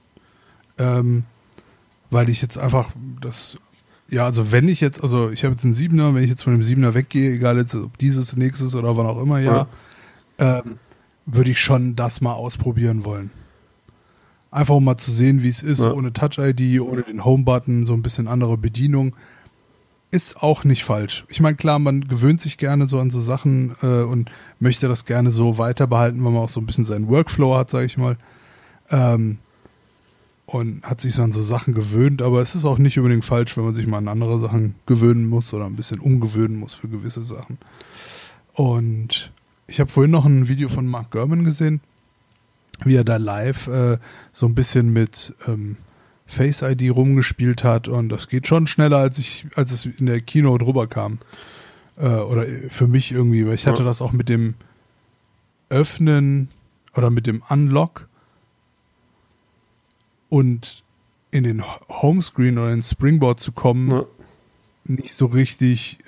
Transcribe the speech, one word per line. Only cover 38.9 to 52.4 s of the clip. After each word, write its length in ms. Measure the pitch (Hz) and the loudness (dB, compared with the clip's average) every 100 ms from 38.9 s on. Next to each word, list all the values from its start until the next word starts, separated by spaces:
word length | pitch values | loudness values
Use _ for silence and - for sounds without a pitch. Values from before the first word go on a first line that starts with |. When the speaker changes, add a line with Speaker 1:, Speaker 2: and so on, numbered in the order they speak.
| 113 113 - - - _ _ - | -4 -4 -6 -8 -20 _ _ -8
Speaker 1:
ich 120 | - | -2
habe 120 | 139 | 0
vorhin 200 | - 143 | 4 4
noch 140 | 165 | 6
ein 240 | 143 135 123 | 6 4 4
Video 220 | 135 139 | 0 -2
von 160 | 127 127 | -2 -4
Mark 240 | 120 113 | -6 -6
Gurman 340 | 113 135 165 | -4 -2 0
gesehen, 380 | 170 143 156 151 - _ _ _ _ _ _ _ _ - | 0 0 0 -2 -6 _ _ _ _ _ _ _ _ -4
wie 120 | 131 | 2
er 100 | 131 | 4
da 140 | 117 113 | 4 0
live, 480 | 104 101 120 131 - | -2 -4 -4 -6 -6
äh, 320 | 127 123 117 - - - | -2 0 0 -4 -20 -18
so 140 | - 120 | -2 0
ein 80 | |
bisschen 360 | 117 127 120 117 | 2 2 2 2
mit... 440 | 113 110 - - - - | 2 0 -4 -14 -12 -8
Ähm, 300 | 110 104 104 - _ _ _ - | -6 -8 -12 -18 _ _ _ -10
Face 300 | - 135 143 | -2 -2 0
I 140 | 131 127 | -2 0
D 140 | 127 | 0
rumgespielt 720 | 123 135 135 127 - 123 120 | 2 4 4 0 0 0 2
hat 240 | 127 113 - | 2 0 0
und 220 | 120 113 | -4 -4
das 180 | 107 - | -6 -6
geht 180 | 127 131 | -4 0
schon 200 | 165 156 | 2 2
schneller, 320 | - 151 143 | 2 4 4
als 180 | 135 135 | 2 -2
ich, 280 | 123 - 151 | -8 -10 -8
als 180 | - 131 | -4 -4
es 140 | 123 123 | -4 -8
in 180 | 120 127 | -2 -2
der 140 | 117 | -2
Keynote 440 | 117 151 143 123 120 | 0 2 4 4 2
rüberkam. 520 | 131 113 - 104 113 - - - - - - _ - | 0 -2 -4 -6 -8 -14 -20 -20 -20 -20 -20 _ -4
Äh, 80 | 135 | 0
oder 380 | 113 104 117 | 0 0 -2